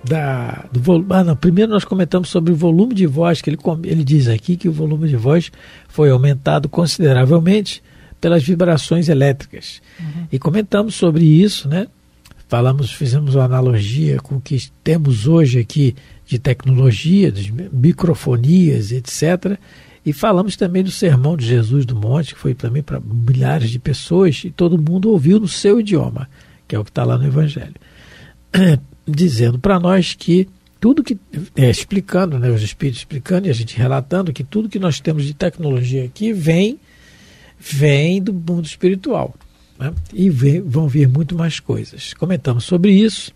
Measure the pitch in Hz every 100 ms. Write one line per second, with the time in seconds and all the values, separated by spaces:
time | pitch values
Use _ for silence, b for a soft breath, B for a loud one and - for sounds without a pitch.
0 | 123 156 143 131 120 - - 123 139 170
1 | 190 185 175 151 175 175 220 208 - 190
2 | 170 185 175 180 165 160 170 165 233 202
3 | 175 139 170 170 - 143 180 160 180 160
4 | 139 151 120 110 - 175 180 156 156 151
5 | 160 127 120 165 - B B B B -
6 | 151 127 143 135 - 151 147 - 170 -
7 | 156 127 131 170 165 208 196 - b b
8 | b b 165 170 135 170 175 156 - 165
9 | 165 143 139 135 - - - - _ -
10 | 160 156 165 135 156 196 208 202 220 -
11 | 175 156 160 156 208 - 139 165 220 _
12 | _ _ _ - - 120 127 135 127 -
13 | 135 139 143 135 127 131 127 113 101 131
14 | 156 135 - 135 - 135 - _ - 160
15 | 147 113 117 165 143 123 113 151 139 -
16 | B B - 117 143 123 131 127 131 101
17 | 156 196 170 98 101 117 190 139 147 -
18 | 175 151 147 120 127 185 170 123 101 127
19 | 120 - 151 180 190 196 B B B B
20 | - 143 220 180 196 - 185 185 190 -
21 | 185 127 139 170 117 123 110 139 123 117
22 | 104 143 147 - 135 123 117 135 147 135
23 | 107 117 117 127 131 151 113 120 - 131
24 | - 175 190 127 - - 175 170 151 185
25 | 214 208 135 214 196 - 202 233 208 165
26 | 123 120 131 b b b _ 110 101 -
27 | 123 120 139 135 151 131 117 - B B
28 | B B B B _ 185 185 139 - -
29 | - 147 180 113 117 123 196 185 175 190
30 | 170 - - 175 185 _ _ _ 220 277
31 | - 214 _ 147 175 - 127 - - 196
32 | 185 180 185 135 123 113 104 - 139 117
33 | - 143 - 185 196 117 113 - 127 135
34 | 131 180 180 123 131 214 220 202 185 135
35 | - 156 143 147 180 - 151 127 123 135
36 | 127 - 214 208 156 165 208 294 b b
37 | b b b b b b - 139 147 139
38 | 160 196 190 185 165 175 151 - 180 196
39 | 285 190 131 - - _ _ _ 135 -
40 | - 196 190 135 139 165 - 131 156 151
41 | 135 135 165 175 165 - - 110 110 -
42 | - - 160 175 - 120 - 175 202 190
43 | 220 - -